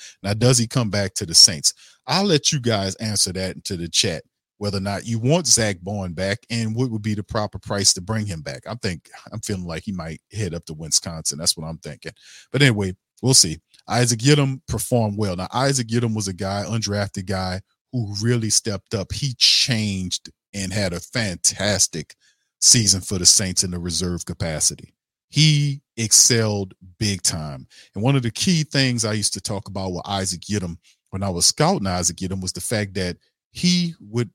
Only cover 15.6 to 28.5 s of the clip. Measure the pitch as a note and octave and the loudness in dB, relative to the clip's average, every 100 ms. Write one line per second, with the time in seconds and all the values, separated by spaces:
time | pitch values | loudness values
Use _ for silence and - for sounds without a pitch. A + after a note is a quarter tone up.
15.6 | C#3 C3+ A2+ A#2 A#2 A2 G2 E2+ - G2+ | 2 0 0 0 0 -2 -4 -4 -4 -2
16.6 | F2+ A2+ G#2 G#2 G2+ - F#2 F#2+ F#2 F#2 | -2 -2 0 -2 -2 -4 -4 -4 -2 -6
17.6 | - _ _ B2+ G#2 G#2 A2+ A#2+ A2 - | -10 _ _ -6 -4 -2 0 2 2 0
18.6 | A2+ G2 - G#2+ F#2 - C#3+ A#2+ - - | 0 -8 -4 -6 -4 -6 -6 2 2 4
19.6 | - A2 G#2+ F#2+ F#2 - - _ _ G2 | 2 0 0 -2 -4 -6 -10 _ _ -8
20.6 | F#2+ G#2+ F#2+ E2+ - B2 G#2+ F2 - - | -4 -2 -2 -4 -6 -4 -4 -2 -2 0
21.6 | G2+ F#2+ - E2 - - _ _ _ - | 0 2 0 -2 -10 -16 _ _ _ 0
22.6 | - B2 G2+ F#2+ - F#2+ F2 - F#2+ F2+ | 6 6 6 2 0 2 4 4 2 -2
23.6 | F#2 F2 F2 D#2+ F2+ F2 - E2+ E2 D2+ | -2 -2 -4 -2 -2 -4 -6 -6 -4 0
24.6 | - - - _ _ _ _ C#3+ D#3 D3 | -2 -2 -14 _ _ _ _ 4 6 6
25.6 | C#3+ C#3 _ - A2 - - A#2 A2 G2+ | 2 -2 _ -4 4 6 6 6 2 0
26.6 | F#2+ - F#2 - G#2+ F#2 - E2+ D2+ C2+ | -4 -10 -16 -4 -2 0 -2 -4 -6 -10
27.6 | - - - - A#2+ C#3 A#2 - G3 | -16 -20 -14 -2 2 2 0 -2 0